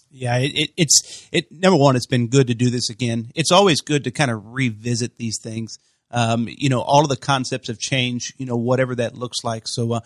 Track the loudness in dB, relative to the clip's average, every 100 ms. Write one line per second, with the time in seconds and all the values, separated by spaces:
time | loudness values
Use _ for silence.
0 | _ -8 -2 0 0 -2 -4 0 2 2
1 | 0 -16 -6 -4 -2 2 4 6 6 4
2 | 2 0 2 2 2 2 0 0 -6 -4
3 | -4 -4 -6 -4 2 4 4 2 0 -2
4 | -2 -2 -2 -2 -8 -4 -4 -4 -4 -4
5 | -4 -6 -8 -8 -10 -10 -10 -14 _ _
6 | _ -2 0 0 -4 -4 -2 -2 4 4
7 | 4 0 -2 -2 -2 -8 -8 -8 -4 -2
8 | -2 -4 -8 -10 -6 -2 0 0 0 -2
9 | -4 -6 -10 -8 -6 -8 -8 -4 -2 -4